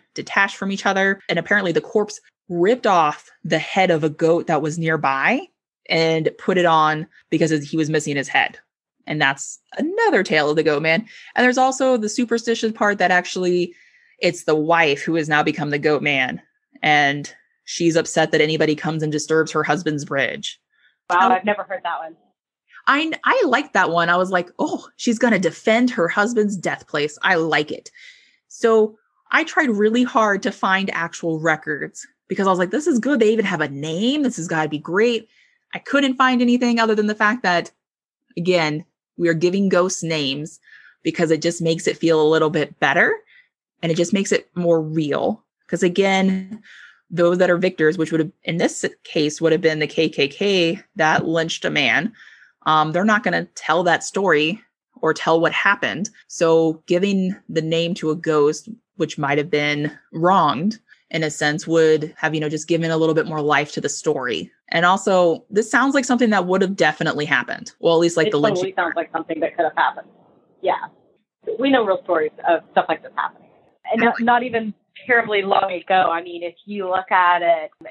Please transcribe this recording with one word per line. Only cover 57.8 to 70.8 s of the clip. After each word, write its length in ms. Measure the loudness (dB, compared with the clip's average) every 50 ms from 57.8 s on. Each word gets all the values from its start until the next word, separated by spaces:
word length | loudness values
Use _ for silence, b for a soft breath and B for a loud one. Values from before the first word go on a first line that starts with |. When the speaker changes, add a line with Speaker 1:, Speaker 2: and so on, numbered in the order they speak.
| -2 -2 -4
Speaker 1:
to 160 | -4 -4 -4
a 60 | -4
ghost, 520 | -2 -2 0 2 2 2 2 0 -2 -10 -16 -20 _ _ _ _
which 220 | -6 -6 -6 -4 -6
might 200 | -2 0 0 -2
have 120 | 0 0
been 400 | -2 0 0 0 -2 -2 -4 -6 -8 -12 _ _
wronged 680 | -6 0 2 4 4 4 4 2 0 0 -2 -4 -4 -6 b b b b b b
in 140 | -6 -4 -4
a 60 | -4
sense, 360 | -4 -2 -2 -2 -2 -2 -2
would 480 | 0 4 4 6 6 4 2 0 -6 -8 -4
have, 160 | -4 -2 -2
you 60 | -2
know, 80 | -4 -4
just 200 | -4 -6 -2 0
given 220 | 0 0 0 0
a 60 | 0
little 180 | 0 2 2 2
bit 120 | 0 0
more 140 | -2 -4 -2
life 320 | 0 2 2 0 0 -2
to 80 | -6 -6
the 80 | -6 -6
story. 640 | -6 -4 -2 -2 -2 -2 -4 -6 -6 -6 -8 -10 _ _ _ -4
And 140 | 0 2 4
also, 600 | 4 2 2 2 2 4 4 4 4 2 0 _ -4
this 200 | -2 -2 -2 0
sounds 240 | 0 0 2 2 0
like 100 | 0 0
something 260 | 0 0 2 2 2
that 160 | 2 0 0
would 140 | 0 0 0
have 140 | 0 0 0
definitely 480 | 0 0 0 0 0 -4 -2 -2 -4 -2
happened. 480 | -2 -2 -2 -2 -4 -10 -12 -12 -18 _ -2
Well, 140 | 0 2 4
at 60 | 4
least, 160 | 4 2 2 2
like, 80 | 0 2
Speaker 2:
It 40 |
Speaker 1:
the 40 | 2 2
Speaker 2:
totally 160 | 2 2 0 0
Speaker 1:
lynching 140 | -4 -4 -4
Speaker 2:
sounds 180 | -4 -4 -2 -4
Speaker 1:
part. 20 |
Speaker 2:
like 160 | -6 -8 -6
something 280 | -8 -8 -6 -6 -6 -4
that 160 | -4 -4 -2
could 80 | -2 -2
have 120 | -2 0
happened. 320 | 0 0 0 -2 -6 -18 -20 _ _ _ _ _ _ _ _ _ _
Yeah. 280 | -4 -4 -4 -4